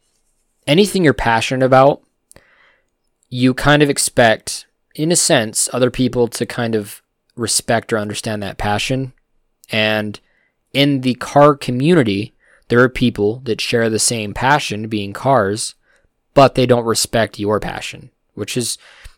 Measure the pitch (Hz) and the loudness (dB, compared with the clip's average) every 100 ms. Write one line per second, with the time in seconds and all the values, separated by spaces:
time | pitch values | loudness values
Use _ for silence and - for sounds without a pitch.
0 | _ _ _ _ _ _ - 156 208 190 | _ _ _ _ _ _ 0 2 2 2
1 | 160 123 117 113 - 131 131 131 135 151 | 2 2 0 0 0 0 4 6 6 2
2 | _ _ _ _ _ _ _ _ _ _ | _ _ _ _ _ _ _ _ _ _
3 | _ _ _ 123 127 127 143 147 147 135 | _ _ _ 0 0 2 2 4 4 0
4 | - - 117 110 - - - _ _ - | -2 4 4 2 -4 -14 -16 _ _ -6
5 | 156 175 - 147 110 - - 123 123 - | -2 0 2 0 0 -4 -4 0 -2 0
6 | 127 127 117 - 117 - 117 110 101 - | -2 0 -2 -4 -8 -6 -4 -4 -6 -14
7 | _ _ _ - 113 - - 113 - 113 | _ _ _ -8 -4 -4 -2 -2 -2 -4
8 | 104 104 117 107 98 - 107 104 - 131 | -4 -8 -8 -6 -8 -6 -4 -2 -2 -4
9 | 131 - _ _ _ _ - 113 107 107 | -6 -14 _ _ _ _ -6 -2 0 -2
10 | 107 104 _ _ _ _ _ 131 143 139 | -4 -10 _ _ _ _ _ 0 0 0
11 | 127 120 - 143 147 143 - 123 143 180 | -2 -4 0 4 6 4 -2 -2 2 4
12 | 131 98 107 _ _ _ - 117 127 - | 2 -2 -6 _ _ _ 0 2 2 2
13 | 123 - 104 120 131 104 - 117 113 110 | -2 0 -2 -2 -6 -6 -2 -2 0 0
14 | - 120 104 95 127 147 - 104 110 107 | -2 -4 -6 -2 0 0 0 -8 -6 -6
15 | 101 101 131 131 98 110 - - _ _ | -6 -4 0 2 0 -4 -8 -14 _ _
16 | _ _ _ - 135 - 123 120 117 107 | _ _ _ 4 4 4 2 2 0 -2
17 | - 117 107 - 101 104 - 90 - - | -2 -2 -2 -4 -2 -2 -4 -10 -12 -16
18 | 131 _ _ - - 131 113 - _ - | -20 _ _ -12 -8 -6 -6 -8 _ -20
19 | - | -20